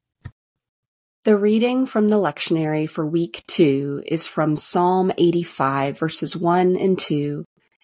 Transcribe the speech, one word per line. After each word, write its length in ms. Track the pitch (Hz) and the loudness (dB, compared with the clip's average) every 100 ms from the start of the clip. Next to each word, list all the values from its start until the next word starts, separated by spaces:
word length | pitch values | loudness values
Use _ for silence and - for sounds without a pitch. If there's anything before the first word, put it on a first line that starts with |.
| _ _ - _ _ _ _ _ _ _ _ _ | _ _ -20 _ _ _ _ _ _ _ _ _
The 120 | 220 208 | 2 2
reading 500 | 208 220 247 254 262 | 4 2 2 0 -2
from 220 | 220 214 | 0 2
the 80 | 214 | 2
lectionary 720 | 165 - - 160 156 156 156 | 0 -2 -2 -2 0 -2 -4
for 160 | - | -4
week 380 | 151 165 170 - - | -2 -2 -2 -6 -4
two 560 | - 156 135 143 143 - | 2 2 2 -2 -6 -4
is 200 | 160 - | -2 -2
from 300 | - 151 151 | 0 0 0
Psalm 540 | - 180 175 185 190 - | 0 2 2 2 2 2
eighty-five, 800 | 170 170 170 - 135 139 139 - | 2 2 -2 -2 -2 0 -2 -2
verses 380 | 160 - - 165 | -4 -4 -4 -2
one 400 | 170 180 185 185 | 0 2 2 2
and 220 | 196 180 | 2 0
two, 460 | - 147 147 147 165 _ _ _ | 0 -2 -2 -6 -12 _ _ _